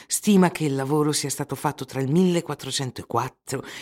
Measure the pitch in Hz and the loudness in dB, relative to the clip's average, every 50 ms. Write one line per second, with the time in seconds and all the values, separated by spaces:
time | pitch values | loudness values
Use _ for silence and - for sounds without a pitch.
0 | - - - - - 214 202 185 180 170 175 - 156 143 135 135 135 135 151 151 | -8 -6 -6 0 4 6 6 8 6 6 2 0 -2 -2 -2 -2 -2 0 0 2
1 | 151 151 143 - - 139 - - 143 - 139 - - 147 - - 135 - - 131 | 2 2 0 -2 -4 -4 -4 -6 -6 -6 -6 -4 -4 -4 -4 -4 -10 -8 -6 -4
2 | 135 131 151 180 190 180 170 170 - - 143 - - 135 127 - 135 123 - - | -2 2 4 4 4 4 2 0 -2 -4 -8 -8 -8 -6 -6 -4 -4 -6 -8 -10
3 | 90 - - 117 123 127 - _ _ - 139 123 - - - - | -8 -4 -2 -2 -2 -4 -8 _ _ -8 -8 -8 -8 -10 -14 -10